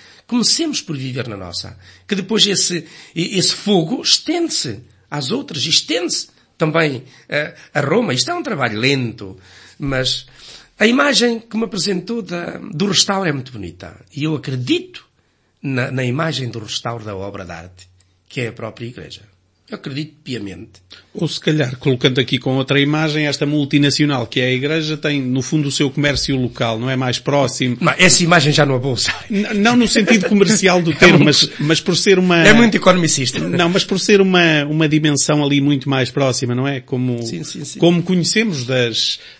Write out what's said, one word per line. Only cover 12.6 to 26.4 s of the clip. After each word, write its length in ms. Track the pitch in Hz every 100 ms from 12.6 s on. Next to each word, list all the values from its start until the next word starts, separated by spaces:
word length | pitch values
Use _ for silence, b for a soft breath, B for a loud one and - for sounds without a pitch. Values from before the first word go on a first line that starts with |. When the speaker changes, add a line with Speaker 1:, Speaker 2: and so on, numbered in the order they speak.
| - 147 202
Speaker 1:
restauro 400 | 175 - 196 185
é 40 |
muito 200 | 139 123
bonita. 520 | 117 92 - 87 - - 139
E 80 |
eu 120 | 151 156
acredito 720 | - 131 123 349 370 - - _ _ _ _ _
na, 300 | 143 131 127
na 120 | 131
imagem 460 | 127 127 165 131 127
do 100 | 113
restauro 440 | 104 - 123 117
da 120 | 107 98
obra 300 | 98 98 90
de 60 |
arte, 360 | 85 87 - - _ _ _ _
que 140 | -
é 60 | 117
a 60 |
própria 320 | - 113 - 120
igreja. 380 | 113 78 - - _ _ _ _
Eu 80 | 214
acredito 360 | - 135 151 -
piamente. 640 | - 117 101 87 113 - _ B B
Speaker 2:
Ou 160 | - 160
se 120 | -
calhar, 360 | - 156 127 127
colocando 420 | 143 127 139 127
aqui 180 | 120 127
com 180 | - 131
outra 220 | 131 143
imagem, 460 | 139 151 156 151 151
esta 200 | 139 147
multinacional 800 | 151 139 143 143 131 147 135 113
que 120 | -
é 80 | 127
a 40 |
igreja 440 | 127 143 160 156 151
tem, 240 | 151 147
no 200 | 127 131
fundo, 280 | 127 156 143
o 20 |
seu 180 | - 143
comércio 460 | 131 147 135 -
local, 420 | 135